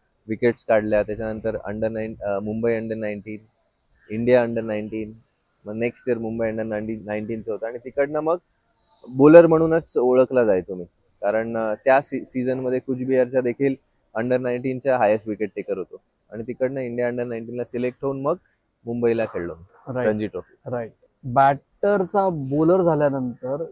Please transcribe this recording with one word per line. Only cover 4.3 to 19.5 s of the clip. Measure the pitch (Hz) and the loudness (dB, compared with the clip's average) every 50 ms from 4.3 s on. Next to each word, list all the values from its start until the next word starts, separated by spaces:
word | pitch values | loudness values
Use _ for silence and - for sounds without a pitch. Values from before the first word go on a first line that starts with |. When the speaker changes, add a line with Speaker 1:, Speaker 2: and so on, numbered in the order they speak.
| 123 123 117 | 4 4 4
Speaker 1:
under | 117 117 113 113 | 2 -2 -4 -4
nineteen, | 110 107 107 107 104 110 110 107 107 110 113 _ _ _ _ _ _ _ _ - | -4 -4 -6 -6 -6 -8 -8 -8 -10 -12 -18 _ _ _ _ _ _ _ _ -14
मग | 104 107 | -10 -6
नेक्स्ट | 113 117 120 - - - 127 | -4 -4 -4 -4 -4 -4 -4
year | 117 | -2
मुंबई | 113 113 110 113 113 113 110 | -2 -4 -6 -4 -4 -4 -2
under | 110 113 110 | -2 -4 -4
nineteen, | 110 107 107 107 110 113 110 98 | -4 -4 -6 -6 -6 -8 -8 -8
नाईन्टीनचं | 104 107 107 107 104 113 110 92 113 | -6 -6 -6 -6 -6 -8 -8 -6 -8
होतं. | 104 98 113 | -8 -6 -8
आणि | 113 123 | -8 -10
तिकडनं | 117 - 127 - 143 139 147 151 151 | -10 -14 -8 -4 -4 -4 -2 -2 -4
मग | 156 160 175 180 _ _ _ _ _ _ _ _ _ _ _ _ - 120 | -2 -2 -2 -4 _ _ _ _ _ _ _ _ _ _ _ _ -18 -4
bowler | 127 131 139 151 165 170 165 | 2 6 10 12 12 12 12
म्हणूनच | 160 160 160 165 160 160 165 - - - | 10 6 4 4 2 2 0 -2 -2 -2
ओळखला | 139 123 127 127 131 127 - 131 123 117 | 0 2 4 6 4 4 4 4 2 4
जायचो | 107 95 92 85 101 92 | 4 4 2 0 -4 -8
मी, | 90 87 - _ _ _ _ _ - | -12 -12 -14 _ _ _ _ _ -6
कारण, | 101 101 107 110 113 113 113 | -4 -2 0 -2 -2 -2 -4
अ, | 110 113 110 107 - - | -4 -2 -4 -4 -2 2
त्या | 135 131 139 | 4 4 4
सी-, | 139 - 139 120 - | 2 -2 -6 -8 -8
सीझनमध्ये | - - 127 123 131 127 131 127 127 127 127 | -6 -6 -4 -2 -2 -2 -2 -2 -2 -2 -2
कुचबिहारच्या | - 135 127 127 127 131 131 127 123 123 131 131 | -2 -4 -6 -4 -2 0 2 2 2 2 0 0
देखील | 123 120 120 - 139 135 131 - _ _ _ _ _ _ - | 0 0 -2 0 -2 -2 -2 -4 _ _ _ _ _ _ -6
under | 110 120 127 127 123 | -4 -2 0 0 0
नाईन्टीनच्या | 127 123 123 123 127 131 131 123 - 135 127 | 0 -2 -4 -4 -4 -6 -6 -4 -2 0 2
highest | 123 110 104 110 107 - | 2 4 2 2 2 -2
wicket | 110 104 101 107 98 - | -4 -6 -4 -6 -6 -6
taker | 104 - - 95 | -6 -6 -6 -6
होतो. | 92 87 - 92 - _ _ _ _ _ _ | -6 -8 -10 -14 -20 _ _ _ _ _ _
आणि | 104 113 110 | -16 -12 -12
तिकडनं | 123 113 - 131 127 139 135 | -10 -6 -4 -4 -4 -2 -4
इंडिया | 127 120 120 120 123 120 | -6 -6 -4 -2 -2 -2
under | 123 123 123 | -2 -4 -6
नाईन्टीनला | 123 117 113 117 117 120 120 120 | -6 -6 -10 -10 -8 -8 -8 -8
सिलेक्ट | - - 120 123 127 - - | -6 -6 -4 -4 -4 -4 -4
होऊन | 143 139 139 135 | -6 -6 -4 -4
मग | 135 147 180 - _ _ - _ _ _ _ _ - | -2 -4 -4 -4 _ _ -20 _ _ _ _ _ -10
मुंबईला | 117 120 120 117 117 113 113 110 | -8 -4 0 2 2 2 2 0
खेळलो | - - 90 85 85 | -2 -4 -6 -6 -6